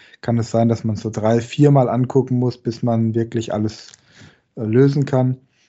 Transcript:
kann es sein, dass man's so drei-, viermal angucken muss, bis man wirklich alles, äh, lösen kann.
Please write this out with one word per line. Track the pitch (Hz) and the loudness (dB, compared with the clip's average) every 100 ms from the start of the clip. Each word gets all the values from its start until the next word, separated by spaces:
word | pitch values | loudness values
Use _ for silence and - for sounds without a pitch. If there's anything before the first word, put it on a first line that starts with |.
| - - | -20 -12
kann | - 117 | -2 -2
es | 110 | 0
sein, | 113 117 | 0 2
dass | 113 | 0
man's | 113 101 | -4 -6
so | 110 | -6
drei-, | 104 107 117 | -4 0 0
viermal | 117 - 147 139 123 | -2 2 4 4 2
angucken | 120 123 135 127 123 | 0 0 0 0 0
muss, | 123 - | -2 -4
bis | 127 113 | -8 -4
man | 120 117 113 | -2 0 0
wirklich | 113 113 131 117 | -2 -4 -4 -4
alles, | 107 107 110 - - _ _ - _ _ - | -4 -4 -6 -20 -20 _ _ -20 _ _ -10
äh, | |
lösen | 107 117 139 143 | -2 4 4 2
kann. | 135 131 127 127 _ _ | 0 0 0 -2 _ _